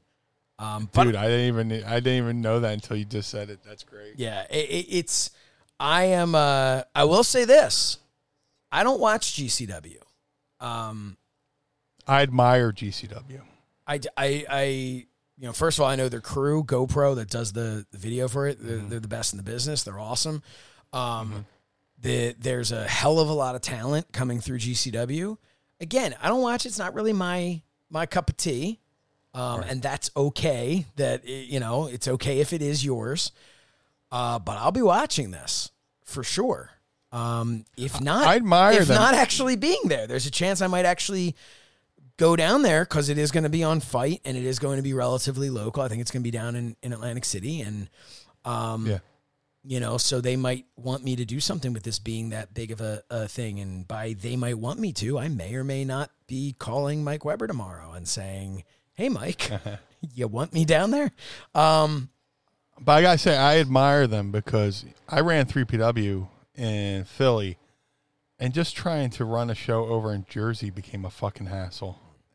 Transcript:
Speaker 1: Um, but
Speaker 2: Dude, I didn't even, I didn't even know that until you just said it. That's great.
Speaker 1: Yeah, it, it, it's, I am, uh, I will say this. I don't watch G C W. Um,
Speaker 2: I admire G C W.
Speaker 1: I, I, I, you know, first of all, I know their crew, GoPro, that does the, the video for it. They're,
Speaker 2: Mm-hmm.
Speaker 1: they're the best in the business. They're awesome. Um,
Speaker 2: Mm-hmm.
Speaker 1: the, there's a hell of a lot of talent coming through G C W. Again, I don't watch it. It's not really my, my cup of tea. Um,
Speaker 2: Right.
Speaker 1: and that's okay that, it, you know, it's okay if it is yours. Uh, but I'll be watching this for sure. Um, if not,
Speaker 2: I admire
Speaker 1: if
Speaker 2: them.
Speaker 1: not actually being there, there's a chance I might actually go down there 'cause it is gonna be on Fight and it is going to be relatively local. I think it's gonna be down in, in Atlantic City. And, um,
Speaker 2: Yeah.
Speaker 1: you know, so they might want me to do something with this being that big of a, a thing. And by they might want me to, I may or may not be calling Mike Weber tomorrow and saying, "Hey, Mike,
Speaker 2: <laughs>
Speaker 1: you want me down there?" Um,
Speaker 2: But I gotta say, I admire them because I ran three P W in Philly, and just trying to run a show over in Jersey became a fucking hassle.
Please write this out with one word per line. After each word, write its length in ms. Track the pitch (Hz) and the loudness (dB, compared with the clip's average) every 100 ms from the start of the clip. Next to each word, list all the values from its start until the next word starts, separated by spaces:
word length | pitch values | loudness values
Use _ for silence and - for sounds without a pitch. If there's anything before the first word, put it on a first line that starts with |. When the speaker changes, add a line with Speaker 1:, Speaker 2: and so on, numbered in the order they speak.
| _ _ _ _ _ - | _ _ _ _ _ -14
Speaker 1:
Um, 300 | 107 107 104 | -10 -8 0
but 120 | - | 2
Speaker 2:
Dude, 120 | 120 104 | 4 2
I 120 | 110 | 2
didn't 180 | 120 123 | 2 2
even, 360 | 117 113 113 | 0 -2 -4
I 160 | 104 120 | -4 -2
didn't 180 | 127 127 | 0 0
even 160 | 120 120 | 0 -2
know 200 | 113 117 | 0 2
that 120 | 113 | 0
until 240 | 104 - 107 | -2 -6 -6
you 80 | |
just 260 | 104 104 98 | -6 -6 -6
said 180 | 104 104 | -8 -10
it. 100 | 98 | -14
That's 200 | 104 104 | -20 -20
great. 300 | - 104 104 117 | -20 -20 -18 -10
Speaker 1:
Yeah, 260 | 113 101 - | -8 -8 -6
it, 180 | 151 156 | -4 -4
it, 180 | 175 180 | -6 -4
it's, 400 | 185 - - - - _ _ _ - | -4 -2 -2 -4 -8 _ _ _ -6
I 260 | 143 170 | 0 4
am, 300 | 185 180 170 | 4 4 4
uh, 480 | 156 143 139 131 131 - | 4 6 4 4 0 0
I 100 | 143 | 2
will 200 | 147 185 | 6 6
say 200 | 233 254 | 4 4
this. 540 | 240 285 143 - - - _ _ _ _ _ _ _ | 8 8 8 2 0 -4 _ _ _ _ _ _ _
I 100 | 139 | 0
don't 160 | 233 269 | 2 2
watch 340 | - 214 - | 2 2 -2
G 140 | - 131 | -4 -4
C 180 | - 104 | -4 -6
W. 340 | 82 78 60 - _ _ _ _ - | -10 -14 -20 -20 _ _ _ _ -14
Um, 560 | 120 117 113 107 104 92 _ _ _ _ _ _ _ _ - | -10 -8 -8 -10 -12 -16 _ _ _ _ _ _ _ _ 2
Speaker 2:
I 160 | 139 | 4
admire 500 | 139 127 123 127 117 | 4 4 6 6 4
G 180 | 101 104 | -2 -8
C 160 | - 101 | -8 -12
W. 340 | 139 135 131 - _ _ _ - | -16 -18 -20 -20 _ _ _ -8
Speaker 1:
I, 140 | 143 151 - | -6 -6 -2
I, 280 | 139 143 147 | 0 0 -2
I, 140 | 139 139 135 127 127 120 _ _ _ | -2 0 -2 -6 -8 -12 _ _ _
you 80 | 123 | -10
know, 60 | |
first 260 | - 165 156 | -2 0 2
of 60 | |
all, 40 | 135 | 2
I 60 | 135 | 2
know 120 | 131 | 0
their 120 | 120 | -4
crew, 420 | - 139 143 156 | -6 -2 2 2
GoPro, 500 | 147 123 127 147 143 131 | 2 0 2 2 2 2
that 120 | 107 | -2
does 220 | 117 113 | -4 -4
the, 340 | 107 113 107 98 | -4 -4 -6 -10
the 60 | 101 | -10
video 280 | 104 120 127 | -6 -4 -2
for 200 | 135 139 | -2 -2
it. 100 | 135 | -4
They're, 180 | 113 113 | -6 -8
Speaker 2:
Mm-hmm. 100 | 104 | -6
Speaker 1:
they're 120 | 117 | -8
the 80 | 110 | -8
best 240 | 113 110 | -6 -4
in 40 | 101 | -6
the 60 | |
business. 400 | 98 120 131 143 | -8 -6 -4 -4
They're 160 | - 98 | -6 -8
awesome. 420 | 107 123 156 151 - - - _ _ | -6 -4 -4 -4 -10 -20 -20 _ _
Um, 80 | 131 123 113 110 | -6 -4 -4 -6
Speaker 2:
Mm-hmm. 100 | 104 101 _ _ _ _ _ | -10 -12 _ _ _ _ _
Speaker 1:
the, 340 | 120 123 120 - | -4 -2 -2 -4
there's 340 | 131 123 113 | -4 -2 -2
a 120 | 117 107 | -4 -2
hell 300 | - 147 160 | 0 4 4
of 80 | 151 | 4
a 40 | |
lot 200 | 156 127 | 2 -2
of 60 | 127 | -4
talent 500 | - 120 123 147 - | -6 -6 -2 -2 -2
coming 280 | - 127 120 | -4 -4 -4
through 180 | 110 127 | -6 -6
G 140 | 117 | -4
C 180 | 123 131 | -2 -2
W. 460 | 110 120 151 196 214 _ _ _ - | -4 -4 -4 -6 -8 _ _ _ -16
Again, 320 | 165 254 214 117 | -4 -2 -2 -2
I 60 | 165 | 0
don't 120 | 247 | 2
watch 240 | 247 240 | 2 0
it. 40 | 247 | -4
It's 80 | 202 | -6
not 160 | 185 | -6
really 180 | - 220 | -2 0
my, 480 | 202 180 180 175 170 - _ _ | 0 0 -2 -2 -4 -10 _ _
my 160 | 156 160 | -6 -2
cup 240 | 170 147 | -2 -2
of 80 | - | -2
tea. 420 | 175 123 170 226 _ _ _ _ _ | -2 -2 -4 -6 _ _ _ _ _
Um, 260 | 131 123 117 | -8 -6 -4
Speaker 2:
Right. 100 | 95 | -6
Speaker 1:
and 120 | 131 | -6
that's 280 | 135 139 - - | -4 -4 -4 -2
okay 720 | 143 - 165 131 120 180 147 - | -2 0 0 0 0 0 -2 -2
that, 260 | 131 123 123 | -2 -2 -6
it, 200 | 135 127 | -12 -6
you 120 | 135 | -4
know, 280 | 117 120 156 | -2 -2 -4
it's 200 | 120 135 | -4 -4
okay 320 | 127 139 135 | -2 0 0
if 140 | 147 | 0
it 80 | 165 | 0
is 200 | 147 147 | -2 -2
yours. 500 | 139 120 113 165 - - _ _ _ _ _ _ _ | -2 -2 -4 -4 -6 -8 _ _ _ _ _ _ _
Uh, 280 | 123 120 120 | -4 -2 -4
but 180 | 87 101 | -6 -2
I'll 160 | 131 | 0
be 80 | 208 | 4
watching 500 | 220 190 294 - 110 | 4 4 2 -2 -4
this 400 | 85 - - - _ _ _ | -8 -6 -6 -6 _ _ _
for 200 | - 139 | -14 -10
sure. 460 | 123 - 247 69 - _ _ _ _ | -4 -2 0 -2 -8 _ _ _ _
Um, 540 | 120 117 120 117 117 110 - | -6 -4 -2 -2 -4 -8 -8
if 240 | 131 139 | -6 -4
not, 260 | 139 196 285 | 0 4 6
Speaker 2:
I 100 | 220 | 6
admire 440 | 220 175 196 214 | 6 8 8 8
Speaker 1:
if 80 | 160 | 8
Speaker 2:
them. 80 | 214 | 8
Speaker 1:
not 160 | 233 | 8
actually 440 | 277 240 - 262 240 | 6 4 2 2 2
being 240 | 294 427 | 2 2
there, 220 | 294 135 110 | 2 0 -2
there's 180 | 127 | -4
a 60 | 131 | -2
chance 320 | - 175 185 | 0 0 2
I 60 | 185 | 2
might 180 | 180 180 | 2 2
actually 500 | 180 - 196 175 - - - _ _ _ _ 127 - | 2 0 -2 -2 -4 -10 -20 _ _ _ _ _ 4
go 180 | 165 | 6
down 280 | 165 160 262 | 6 6 6
there 240 | 254 156 160 | 6 4 4
'cause 240 | 156 143 | 0 0
it 80 | 147 | 0
is 120 | 151 | 2
gonna 200 | 160 156 | 2 2
be 120 | 160 | 2
on 180 | 160 160 | 2 0
Fight 420 | - 127 135 180 | 0 0 0 -2
and 140 | 139 131 | -6 -4
it 60 | 127 | -4
is 120 | 127 | -2
going 200 | 139 135 | -2 -2
to 40 | |
be 120 | 139 | -2
relatively 560 | 131 123 127 139 131 139 | -2 0 0 -2 -4 -4
local. 320 | 120 110 139 | -4 -4 -4
I 60 | 131 | -4
think 120 | 110 | -4
it's 100 | 120 | -6
gonna 120 | 131 | -4
be 80 | 120 | -4
down 260 | 117 117 120 | -4 -6 -6
in, 180 | 120 113 | -6 -8
in 120 | 123 | -10
Atlantic 320 | 117 120 120 - | -8 -8 -6 -6
City. 340 | 98 110 160 | -6 -6 -8
And, 300 | 107 104 98 _ - - - _ 120 | -8 -8 -10 _ -20 -20 -20 _ -8
um, 400 | 117 113 113 113 | -6 -4 -4 -4
Speaker 2:
Yeah. 120 | 98 - _ _ _ _ _ | -4 -6 _ _ _ _ _
Speaker 1:
you 160 | 135 127 | -8 -6
know, 180 | 113 120 | -4 -2
so 240 | - 127 | 0 0
they 140 | 123 127 | 0 0
might 280 | 127 127 - - | -2 -4 -8 -12
want 280 | 123 135 | -8 -6
me 100 | 131 | -4
to 120 | 123 113 | -4 -4
do 140 | 127 | -4
something 340 | - 180 131 | -4 -2 -4
with 80 | 117 | -6
this 160 | 117 107 | -6 -8
being 320 | 113 113 113 | -6 -6 -6
that 240 | 110 107 | -8 -10
big 160 | 117 113 | -10 -10
of 100 | 110 | -8
a, 220 | 110 107 - | -8 -10 -8
a 180 | 117 107 | -8 -8
thing. 320 | - 117 101 | -8 -8 -8
And 260 | 98 92 90 | -10 -10 -10
by 280 | 110 113 107 | -8 -8 -8
they 160 | 110 127 | -6 -4
might 200 | 120 117 | -4 -4
want 200 | 117 233 | -6 -4
me 140 | 214 | -4
to, 240 | 120 110 139 | -4 -4 -2
I 100 | 147 | -4
may 260 | 127 85 127 | -4 -6 -6
or 80 | |
may 200 | 135 135 | -4 -4
not 260 | 135 131 143 _ - | -4 -4 -8 _ -10
be 280 | 131 139 131 | -8 -6 -8
calling 460 | - 120 143 151 | -6 -2 -2 -2
Mike 220 | 147 147 143 | -4 -4 -4
Weber 200 | 208 220 | -4 -4
tomorrow 460 | 143 95 87 80 | -6 -8 -12 -16
and 160 | 87 87 | -12 -8
saying, 560 | - 98 98 98 95 - _ _ | -6 -6 -8 -10 -10 -14 _ _
"Hey, 140 | - 247 | -6 -4
Mike, 400 | 220 147 170 - 101 107 101 | -2 -4 -6 -6 -6 -8 -12
Speaker 2:
<laughs> 340 | - _ 156 | -16 _ -12
Speaker 1:
you 120 | 123 117 | -6 -4
want 260 | 123 165 | -4 -2
me 100 | 165 | 0
down 260 | 160 160 202 | 4 4 4
there?" 200 | 277 285 - - - - | 2 0 -4 -14 -18 -4
Um, 540 | - 156 156 151 151 131 _ _ _ _ _ _ - | 4 6 6 4 0 -6 _ _ _ _ _ _ -2
Speaker 2:
But 140 | 127 | 6
I 100 | 151 | 8
gotta 160 | 180 165 | 8 6
say, 180 | - 143 | 6 6
I 220 | 143 160 | 8 6
admire 480 | 139 131 139 143 127 | 6 6 8 6 6
them 240 | 107 101 | 2 -2
because 540 | 104 - 110 104 95 - - - | -4 0 2 2 0 -8 -20 -2
I 120 | 151 | 2
ran 240 | 165 160 131 | 4 4 4
three 180 | 139 120 | 2 0
P 100 | 117 | 2
W 520 | 113 117 101 98 92 _ _ | 2 2 0 -2 -6 _ _
in 500 | - 117 107 101 98 | -6 -4 -2 -2 -4
Philly, 540 | 92 - 135 113 98 90 _ _ _ _ _ _ _ - | -6 0 2 4 0 -8 _ _ _ _ _ _ _ -6
and 160 | 127 | -4
just 200 | 139 165 | -2 -4
trying 360 | - 175 156 131 | -4 -4 -2 -2
to 140 | - 113 | -4 -4
run 240 | 117 120 | -2 -2
a 40 | |
show 300 | 110 - 113 113 | -4 -2 -2 0
over 280 | 113 107 | -2 -2
in 100 | 101 95 | -4 -6
Jersey 420 | 107 110 113 104 | -4 -4 -4 -6
became 340 | 92 - 101 | -10 -12 -10
a 60 | 92 | -10
fucking 360 | - 107 - 95 | -6 -6 -6 -8
hassle. 500 | 95 92 - 98 90 - _ _ | -8 -8 -10 -12 -12 -20 _ _